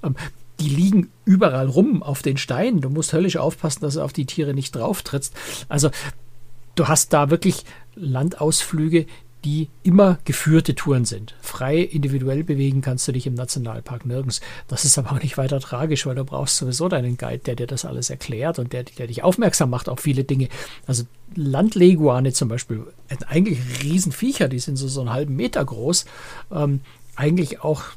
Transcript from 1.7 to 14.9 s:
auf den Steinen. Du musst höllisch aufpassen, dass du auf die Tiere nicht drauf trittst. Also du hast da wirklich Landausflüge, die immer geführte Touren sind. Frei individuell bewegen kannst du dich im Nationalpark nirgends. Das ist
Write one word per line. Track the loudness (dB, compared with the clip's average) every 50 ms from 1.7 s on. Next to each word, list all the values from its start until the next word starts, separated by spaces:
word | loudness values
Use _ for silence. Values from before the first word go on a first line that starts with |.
| 6 6 6 6 4 2
auf | 0 -2 -4 -2
den | 0 0 0 0
Steinen. | -2 -2 0 0 2 2 2 2
Du | 2 0
musst | -2 -2 -2 0
höllisch | 2 2 2 2 2
aufpassen, | 2 0 0 -2 0 -2 -4 -2 -2
dass | -2 -2 -2
du | -2
auf | -2 -4 -2
die | -4 -4
Tiere | -4 -2 -2 -2 0 0
nicht | -2 -4 -4 -6
drauf | -4 -2 -2 -2 -2
trittst. | -4 -4 -6 -4 -4 -6 -10 -10 -12 -10 -10 -10 -8 -4
Also | 0 2 2 2 0 -2 -8 -10 -10 -12 -14 -14 -14 -14 -12 -12 -12 -12 -14 -10 -2
du | -2 2 2
hast | 4 2 2 4
da | 4 4 6 4
wirklich | 2 2 4 2 0 0 -4 -14 -18 -20 -20 -20 -14
Landausflüge, | -8 -4 -2 -2 0 0 -2 -2 0 0 0 2 0 -2 -2 -2 0 0 4 4 2 2 2 -8 -20 -20 -20 -20 -8 -4
die | -2 -2 -2 -2 -4 -6 -2
immer | 2 6 8 8 8 8 6 2 0
geführte | -2 -2 0 2 6 6 6 6 4 -2
Touren | -2 2 2 2 2 2
sind. | 0 -2 -8 -10 -12 -16 -14
Frei | -14 -12 -8 -6 -2 0 2 2
individuell | 2 2 0 -2 0 0 0 0 0 0 0 -2 0
bewegen | -2 0 0 2 2 2 0
kannst | 0 0 -2 -2 -2 -2
du |
dich | -2 -2 -2
im | -4 -4
Nationalpark | -4 -4 -6 -6 -6 -6 -6 -8 -10 -10 -10 -12 -8 -6
nirgends. | -6 -4 -4 -4 -4 -6 -6 -8 -10 -14 -14 -12 -8
Das | -6 -2 2
ist | 2